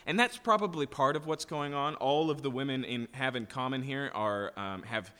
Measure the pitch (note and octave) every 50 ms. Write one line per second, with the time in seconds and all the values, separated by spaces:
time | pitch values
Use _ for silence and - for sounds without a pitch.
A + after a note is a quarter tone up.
0 | - - D#3+ G#3+ B3 A#3+ - - - A#3 G#3+ G#3 G#3 F#3+ E3 D#3 C#3+ C#3 - -
1 | C#3 C3+ D3 D3+ D3+ D#3 D#3 D3+ - - D#3+ D3 C#3+ C#3+ C#3+ C#3+ C#3 D3+ D3+ -
2 | - C3+ C#3+ D3+ D#3+ D#3+ D3 C#3 C3 C#3 A#2+ B2+ C#3 C#3 C3+ C3 B2 - B2 A#2+
3 | A#2 - - C3 C3 C3 B2 B2 A2 - - C3+ B2+ C3 C3+ C3 B2+ C#3 C3+ C#3
4 | C#3 C3 - G#2 G#2+ G#2+ G#2 G2+ G2+ - - - G2+ G2 F#2+ F#2 - A2 A#2 A2
5 | F#2+ - - -